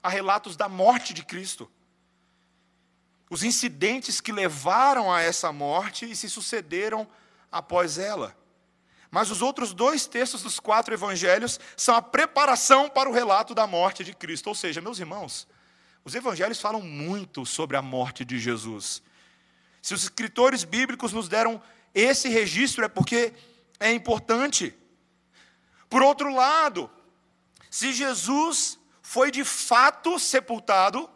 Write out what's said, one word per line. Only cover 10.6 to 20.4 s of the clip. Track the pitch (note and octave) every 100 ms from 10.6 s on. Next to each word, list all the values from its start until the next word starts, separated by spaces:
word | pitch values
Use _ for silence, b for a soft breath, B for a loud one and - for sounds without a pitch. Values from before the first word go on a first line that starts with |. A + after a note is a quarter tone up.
| - A3 A#3
evangelhos | A3 G3+ F#3 F3+ G3 A#3 - B -
são | -
a | A#3
preparação | A#3 C#4 D#4 C4+ C#4+ B3 - C4+ D4
para | C#4 C4+
o |
relato | A#3+ A#3 G3 A3+
da | A3+ G#3+
morte | F3 F#3 F#3
de | F3+
Cristo. | - E3 D#3+ -
Ou |
seja, | G#3+ F3+ D#3
meus | F#3 G#3+
irmãos, | E3 G3+ D3+ - - b b b b b
os | C3
evangelhos | F#3+ B3+ E3 G3+ A3+
falam | G#3+ A3
muito | F3 D3 D#3+ G3+ F3 -
sobre | B2 - D#3+ C#3
a |
morte | C3+ B2+ B2+ -
de | B2+ B2+
Jesus. | A#2 A#2 A2 G#2+ - - b b b b b b b b
Se | -
os | G3+
escritores | G3 - A3 -